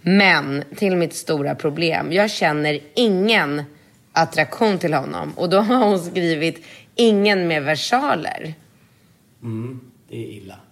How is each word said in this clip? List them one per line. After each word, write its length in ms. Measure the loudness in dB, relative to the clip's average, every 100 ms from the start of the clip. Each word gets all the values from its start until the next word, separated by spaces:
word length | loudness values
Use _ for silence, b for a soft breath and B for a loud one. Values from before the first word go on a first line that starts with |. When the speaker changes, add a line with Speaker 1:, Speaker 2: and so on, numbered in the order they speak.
Speaker 1:
Men 640 | 4 4 6 4 0 -6 -6 -4
till 200 | 0 0
mitt 180 | -2
stora 400 | -4 -4 -4 -2
problem, 580 | -2 -4 -2 -2 -2 -2
jag 180 | 0 0
känner 500 | 0 0 0 -2 -4 -6
ingen 680 | 0 2 2 2 2 0 -4 -8 b b b _
attraktion 680 | 0 0 0 -2 0 0 2
till 160 | 0
honom. 380 | -2 -2 -8 -8 -4
Och 120 | 0
då 80 | 2
har 160 | 4 4
hon 140 | 4 2
skrivit 600 | -2 -2 0 0 -2 -4 B B B
ingen 540 | 2 4 4 4 2 2
med 140 | 0
versaler. 920 | 0 -2 0 0 0 -2 -4 -10 -12 -14 b b b b b b _ _
Speaker 2:
Mm, 380 | -10 -8 -8 -12 -18 _ _
det 60 | -14
är 140 | -12 -14
illa. 200 | -18 -20 _